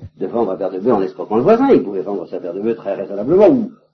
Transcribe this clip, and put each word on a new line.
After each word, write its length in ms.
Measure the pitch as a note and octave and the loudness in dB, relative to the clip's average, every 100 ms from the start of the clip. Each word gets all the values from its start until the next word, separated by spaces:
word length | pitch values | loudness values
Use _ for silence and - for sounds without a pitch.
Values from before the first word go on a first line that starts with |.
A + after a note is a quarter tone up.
| - - | -20 -10
de 80 | F#2 | -6
vendre 280 | G#2+ G#2+ | -2 -2
une 40 | F2+ | -2
paire 140 | F#2+ | -6
de 80 | F#2 | -4
bœufs 140 | G#2+ | 0
en 80 | A2 | 0
escroquant 340 | F#2 - F2 G#2+ | 0 -6 -4 0
le 60 | |
voisin. 260 | C#3+ A#3 C4+ | 4 4 4
Il 140 | E3+ | 4
pouvait 180 | G#2 G2 | 2 -6
vendre 260 | F#2 G2+ E2 | -6 -6 -8
sa 120 | F#2+ | -10
paire 160 | F2 F2+ | -8 -6
de 40 | |
bœufs 160 | G#2+ A2+ | -4 -4
très 200 | G2 G2 | -4 -6
raisonnablement 540 | F#2+ G2 B2 F3+ G3+ | -6 -6 0 6 6
ou, 220 | C3+ G#2 - _ | 4 0 -10 _